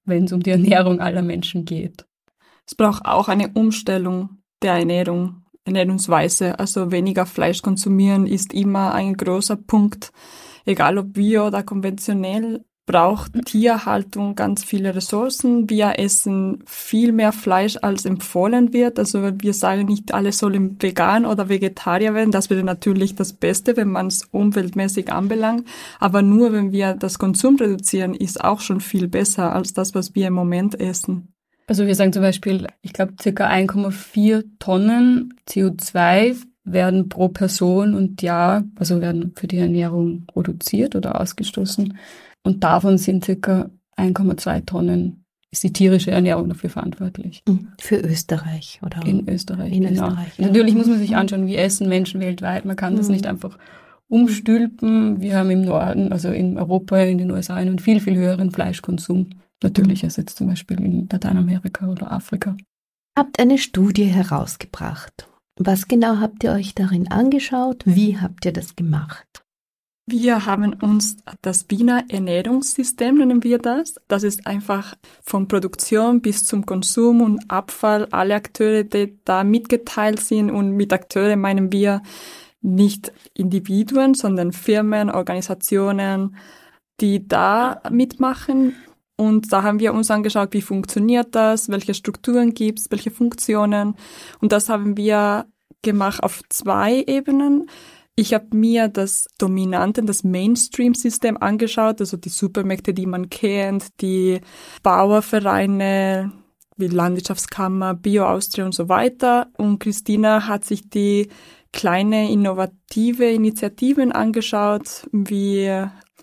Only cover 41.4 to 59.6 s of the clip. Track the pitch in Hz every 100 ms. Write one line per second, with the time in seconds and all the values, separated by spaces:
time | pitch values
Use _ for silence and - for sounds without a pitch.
41.4 | - - 196 - 196 196 - - - _
42.4 | 190 196 170 175 196 190 190 190 - 190
43.4 | 196 185 - _ _ - 185 185 190 185
44.4 | 185 - - 180 175 180 180 - _ _
45.4 | _ - 190 - 190 185 180 180 180 165
46.4 | 175 175 - - 175 - 185 185 180 -
47.4 | - 185 - - - 208 170 160 - 160
48.4 | 160 160 - - 180 175 165 196 - 185
49.4 | - 185 185 185 190 185 185 180 175 -
50.4 | 190 208 226 220 226 220 208 220 190 196
51.4 | 190 196 190 190 190 185 180 185 185 180
52.4 | 185 190 196 190 185 214 202 196 196 185
53.4 | 180 - - - - _ _ 226 240 208
54.4 | - 226 233 - 220 220 220 202 196 196
55.4 | 190 185 185 160 185 196 190 185 180 -
56.4 | 180 190 170 185 190 190 185 180 180 185
57.4 | 180 180 185 180 - 220 202 185 180 185
58.4 | 190 180 180 175 - 170 - 180 185 -
59.4 | _ _